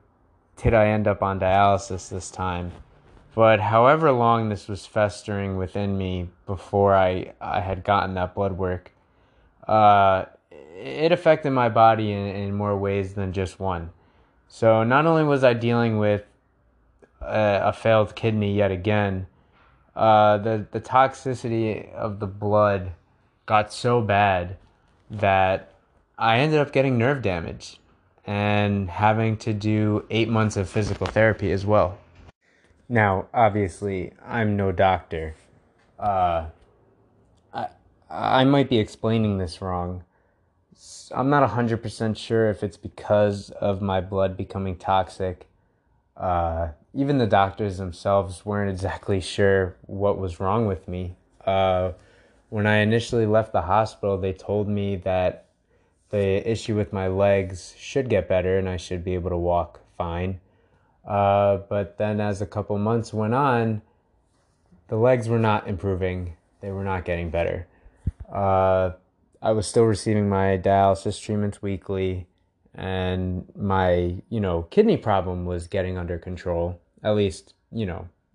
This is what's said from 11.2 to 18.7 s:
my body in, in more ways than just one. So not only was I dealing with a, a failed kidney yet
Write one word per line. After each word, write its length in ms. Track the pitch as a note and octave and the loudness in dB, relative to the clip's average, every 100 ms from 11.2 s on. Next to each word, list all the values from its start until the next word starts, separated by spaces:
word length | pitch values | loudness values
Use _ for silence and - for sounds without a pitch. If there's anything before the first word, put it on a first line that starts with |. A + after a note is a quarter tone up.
| E3 D#3 D3 | 4 2 2
my 180 | C3 A#2+ | 0 2
body 420 | A#2 A2+ A2 G#2+ | 6 6 6 0
in, 160 | G2+ G2+ | -4 -4
in 260 | G2 G2+ | -6 -6
more 240 | G2+ G#2 G2+ | -4 -2 0
ways 360 | G2 G2+ F#2+ | 0 -2 -4
than 200 | G2+ F#2+ | -6 -4
just 260 | F#2 F#2 - | -2 -4 -4
one. 300 | F#2+ F2+ E2 - _ _ _ _ _ | -6 -4 -8 -16 _ _ _ _ _
So 360 | - A2+ A2 | 0 4 4
not 220 | A2+ C3+ D#3+ | 4 4 4
only 180 | D#3+ | 2
was 200 | D3+ C#3 | 2 4
I 100 | B2+ | 4
dealing 440 | A#2 A#2 A#2+ A#2 G#2+ | 4 0 0 0 2
with 260 | G#2 G#2 - _ _ _ _ _ _ _ _ - | 2 0 -2 _ _ _ _ _ _ _ _ -16
a, 400 | - G#2+ G#2+ G2 G2 | -6 0 2 2 0
a 80 | |
failed 420 | - A2+ A2 G2+ - | 0 2 4 2 -2
kidney 400 | A2+ G#2+ G2+ G2+ | -2 0 0 2
yet 160 | G2+ | 0